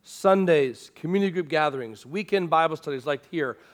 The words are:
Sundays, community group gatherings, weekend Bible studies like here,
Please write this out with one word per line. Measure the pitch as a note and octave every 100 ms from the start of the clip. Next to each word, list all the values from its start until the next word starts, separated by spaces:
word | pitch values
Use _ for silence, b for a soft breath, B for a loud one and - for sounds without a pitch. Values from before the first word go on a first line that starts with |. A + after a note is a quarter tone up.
Sundays, | - - G3+ G3 F#3 D#3 C3+ A2+ - -
community | D#3 G3 G3
group | F3 D#3
gatherings, | D#3 D3+ C3+ A#2 G#2+ B2
weekend | F3 F#3+ G3 F3
Bible | D#3+ E3 D#3
studies | - C3+ C3
like | C#3 _
here, | E3 C3+ A2+ b